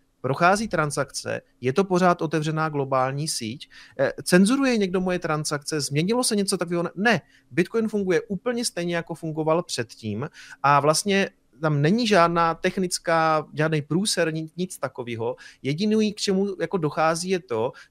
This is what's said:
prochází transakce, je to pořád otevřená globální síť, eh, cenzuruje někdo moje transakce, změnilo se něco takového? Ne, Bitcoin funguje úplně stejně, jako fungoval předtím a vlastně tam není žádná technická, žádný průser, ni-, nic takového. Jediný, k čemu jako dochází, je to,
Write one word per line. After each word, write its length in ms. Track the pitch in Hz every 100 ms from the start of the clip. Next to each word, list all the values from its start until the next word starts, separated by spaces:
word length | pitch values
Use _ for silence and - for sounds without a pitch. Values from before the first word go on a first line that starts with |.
| _ _
prochází 480 | 127 135 175 202 226
transakce, 720 | 165 151 143 135 - 117 113 - _
je 120 | 123
to 120 | 143
pořád 380 | 196 180 180 175
otevřená 460 | 160 160 151 156 160
globální 600 | 147 135 131 131 139 156
síť, 400 | - 113 127 - - - -
eh, 140 | 135 -
cenzuruje 560 | - 180 202 269 269 233
někdo 220 | 190 185
moje 180 | 185 180
transakce, 640 | 165 151 151 147 - 156
změnilo 440 | 139 143 180 247
se 120 | 247 208
něco 200 | 196 190
takového? 280 | 175 175 170 170
Ne, 240 | 233 185 - _ _
Bitcoin 380 | 127 185 226 220
funguje 320 | 208 185 160
úplně 440 | - 190 247 240
stejně, 320 | 233 - 175 170
jako 180 | 170
fungoval 480 | 165 160 156 156 165
předtím 640 | 170 - 113 - 110 104 147 - - -
a 180 | 139 143
vlastně 500 | 147 160 202 196 190 - _ -
tam 220 | 156 147
není 240 | 151 226 226
žádná 480 | 190 170 170 165
technická, 920 | 160 185 196 175 - 175 165 160 156 147
žádný 280 | 135 156 156
průser, 520 | 143 160 214 - 160
ni-, 160 | 160 160 175
nic 220 | 185 -
takového. 580 | 131 - 120 113 117 127 - -
Jediný, 520 | 131 151 214 220 214
k 60 | 208
čemu 340 | - 190 202 180
jako 180 | 165 190
dochází, 500 | 151 165 160 165 180
je 120 | 185
to, 320 | - 110 123 - -